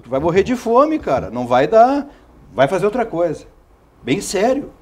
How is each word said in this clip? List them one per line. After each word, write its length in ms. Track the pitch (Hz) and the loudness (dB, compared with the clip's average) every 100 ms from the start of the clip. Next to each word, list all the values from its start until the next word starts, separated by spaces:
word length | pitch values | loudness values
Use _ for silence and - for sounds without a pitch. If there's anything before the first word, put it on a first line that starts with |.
tu 80 | - | -8
vai 120 | 131 | -4
morrer 220 | 160 175 | 0 0
de 140 | 190 247 | 0 -4
fome, 420 | 226 233 302 311 | 0 2 2 0
cara, 320 | - 131 - | -2 -4 -4
não 160 | 120 120 | -8 0
vai 200 | 127 143 | 2 4
dar, 400 | 220 240 285 285 - _ - - | 6 4 4 -6 -14 _ -20 -12
vai 140 | - 139 | 0 0
fazer 180 | 185 | 2
outra 200 | 196 254 | -2 -2
coisa." 420 | 226 165 175 147 - _ _ _ _ _ | -4 -2 -4 -4 -12 _ _ _ _ _
Bem 180 | 110 170 | -6 -4
sério. 500 | 196 - 220 262 - - | -4 -2 0 -2 -6 -16